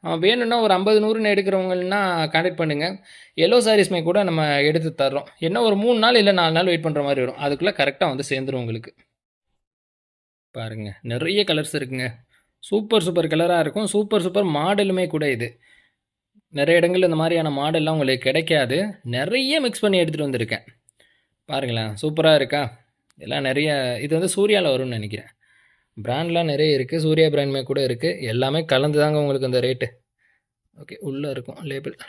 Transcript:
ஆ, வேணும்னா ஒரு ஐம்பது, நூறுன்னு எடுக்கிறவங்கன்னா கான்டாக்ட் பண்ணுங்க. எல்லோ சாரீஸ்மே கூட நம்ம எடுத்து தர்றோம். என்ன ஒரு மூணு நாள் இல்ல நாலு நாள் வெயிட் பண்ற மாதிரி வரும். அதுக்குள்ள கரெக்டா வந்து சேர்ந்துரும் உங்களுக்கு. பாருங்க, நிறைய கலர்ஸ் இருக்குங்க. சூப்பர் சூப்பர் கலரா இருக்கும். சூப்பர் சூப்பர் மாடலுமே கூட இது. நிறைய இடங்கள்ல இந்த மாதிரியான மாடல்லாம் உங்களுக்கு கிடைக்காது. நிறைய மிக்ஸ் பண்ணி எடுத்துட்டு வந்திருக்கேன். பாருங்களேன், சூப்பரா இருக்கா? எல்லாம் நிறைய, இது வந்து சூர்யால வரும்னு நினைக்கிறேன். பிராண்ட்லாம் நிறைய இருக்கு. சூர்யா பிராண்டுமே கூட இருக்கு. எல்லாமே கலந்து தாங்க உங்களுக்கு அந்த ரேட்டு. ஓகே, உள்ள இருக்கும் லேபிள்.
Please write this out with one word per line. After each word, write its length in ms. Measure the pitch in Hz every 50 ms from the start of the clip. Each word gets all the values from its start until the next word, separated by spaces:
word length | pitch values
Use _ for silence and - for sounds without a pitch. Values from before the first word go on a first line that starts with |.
| -
ஆ, 120 | 165 165
வேணும்னா 440 | 165 170 196 233 247 240 226 240 240
ஒரு 140 | 226 214 190
ஐம்பது, 260 | 180 190 208 220 214
நூறுன்னு 260 | 214 214 220 220 220
எடுக்கிறவங்கன்னா 1000 | 208 202 196 196 196 196 190 185 185 185 180 180 185 196 208 202 185 175 165 160 151
கான்டாக்ட் 260 | - 160 165 185 160
பண்ணுங்க. 500 | 156 170 156 151 143 151 175 190 196 _ - - - - - _
எல்லோ 280 | - 160 180 226 247
சாரீஸ்மே 420 | 220 220 220 214 190 185 196 175 160
கூட 200 | 165 175 208 202
நம்ம 380 | 185 165 160 156 151 143 143
எடுத்து 440 | 143 151 156 165 160 160 - - 139
தர்றோம். 220 | 135 135 139 - - - _
என்ன 240 | - 165 190 226
ஒரு 140 | 240 220 202
மூணு 240 | 196 208 240 247 226
நாள் 160 | 220 208 233
இல்ல 160 | 233 208 202
நாலு 200 | 196 185 175 160
நாள் 140 | 160 160 180
வெயிட் 160 | 185 170 165
பண்ற 220 | 160 160 156 147 143
மாதிரி 220 | 139 143 135 127
வரும். 160 | 127 - -
அதுக்குள்ள 300 | 147 143 143 135 170 196
கரெக்டா 440 | - - 139 139 139 - 190 165 131
வந்து 80 | 131 139 -
சேர்ந்துரும் 260 | 139 131 131 131 135
உங்களுக்கு. 400 | 127 120 113 113 110 113 - _ _ _ _ _ _ _ _ _ _ _ _ _ _ _ _ _ _ _ _ _ _ _ _ _ _ _ _ _ _ _ _
பாருங்க, 460 | _ - 113 110 110 110 107 104 98 -
நிறைய 420 | _ 120 117 127 151 165 196 208 208 190
கலர்ஸ் 260 | 160 151 151 151 -
இருக்குங்க. 380 | 147 139 127 131 127 127 123 113 - _ _ _ _ _ _ _ _
சூப்பர் 440 | - - 202 214 214 214 233 214 165
சூப்பர் 240 | 180 170 175 165 160
கலரா 320 | 156 156 165 170 175 170
இருக்கும். 280 | 160 151 - 208 214 202
சூப்பர் 340 | - 208 214 208 220 208
சூப்பர் 240 | 170 185 175 202 202
மாடலுமே 600 | 185 151 147 151 180 202 196 208 196 185 185 185 160
கூட 240 | 156 156 151 147
இது. 280 | 131 110 120 117 - _ _ _ _ _ _ _ _ _ _ _ _ _ _ _ _ _ _ _
நிறைய 300 | - 147 143 156 165 175
இடங்கள்ல 240 | 165 175 180 185 185
இந்த 120 | 175 160
மாதிரியான 340 | 156 160 165 170 165 160 156
மாடல்லாம் 420 | 143 139 143 151 160 165 151 156
உங்களுக்கு 320 | 160 156 143 131 131 123 -
கிடைக்காது. 760 | 131 135 156 165 156 165 151 135 117 131 160 196 214 196 - _
நிறைய 560 | 120 120 123 139 170 220 262 269 262 294 320
மிக்ஸ் 200 | 277 240 202 -
பண்ணி 180 | - 208 196 185
எடுத்துட்டு 400 | 170 151 151 151 147 143 131 120
வந்திருக்கேன். 280 | 113 110 113 104 - - _ _ _ _ _ _ _ _ _ _ _ _ _ _ _
பாருங்களேன், 500 | _ 147 135 135 123 117 117 110 110 107 104
சூப்பரா 340 | - 156 151 160 156 160 156
இருக்கா? 440 | 147 139 117 - 147 143 - - - _ _ _ _ _ _ _ _
எல்லாம் 240 | 73 101 135 147
நிறைய, 580 | 139 131 131 139 151 156 147 143 131 123 120 110
இது 180 | 127 147 156 160
வந்து 140 | 180 185 -
சூர்யால 300 | 196 196 208 208 202 180
வரும்னு 220 | 156 135 127 131
நினைக்கிறேன். 420 | 127 120 110 104 104 110 - - - _ _ _ _ _ _ _ _ _ _ _ _ _ - 104
பிராண்ட்லாம் 420 | 117 120 139 165 170 170 170 170
நிறைய 280 | 160 143 139 151 156 147
இருக்கு. 260 | 135 127 127 160 165
சூர்யா 280 | 156 156 156 156 160 156
பிராண்டுமே 360 | 147 147 139 139 135 135 131
கூட 200 | - 135 143 135
இருக்கு. 380 | 127 123 117 - 165 175 -
எல்லாமே 440 | 135 117 110 120 127 135 143 160 160
கலந்து 340 | 160 139 131 139 151 147 147
தாங்க 200 | 147 151 151 151
உங்களுக்கு 260 | 147 143 139 135 135
அந்த 140 | 127 123 127
ரேட்டு. 300 | 120 127 127 123 131 117 - _ _ _ _ _ _ _ _ _ _ _ _ _ _ _ _ -
ஓகே, 160 | 151 - - -
உள்ள 320 | - 156 135 135 147 147
இருக்கும் 340 | 135 131 120 - - - -
லேபிள். 340 | 147 139 139 147 - - _ -